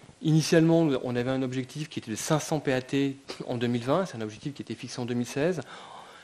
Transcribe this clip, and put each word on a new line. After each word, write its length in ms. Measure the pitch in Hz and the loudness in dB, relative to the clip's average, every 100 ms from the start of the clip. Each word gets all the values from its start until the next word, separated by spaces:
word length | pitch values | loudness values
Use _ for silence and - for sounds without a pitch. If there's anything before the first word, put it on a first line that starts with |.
| - - | -20 -4
Initialement, 640 | 156 156 151 170 165 165 160 131 | 4 4 6 6 8 6 4 2
on 120 | 127 | 0
avait 160 | 123 123 | -2 0
un 120 | 131 | 0
objectif 460 | 131 131 127 147 156 | -2 -4 -6 -8 -8
qui 100 | - | -8
était 120 | - | -6
de 60 | 104 | -4
cinq 240 | - 151 | 0 0
cents 180 | - 156 | 0 -2
P 140 | - | 0
A 100 | 131 | 0
T 340 | - 139 139 135 - - - | 0 0 0 -2 -12 -12 -6
en 100 | 120 | -2
deux 100 | 120 | 0
mille 160 | 120 | 0
vingt, 220 | 120 165 185 | 2 0 0
c'est 100 | 113 | -4
un 60 | |
objectif 320 | 110 107 147 | -8 -6 -10
qui 80 | - | -8
était 120 | 110 | -10
fixé 240 | 113 120 - | -10 -8 -6
en 40 | |
deux 100 | 120 | -2
mille 120 | 120 120 | -2 -2
seize. 340 | 139 160 165 - - - - - - | 0 0 0 -6 -12 -16 -18 -18 -20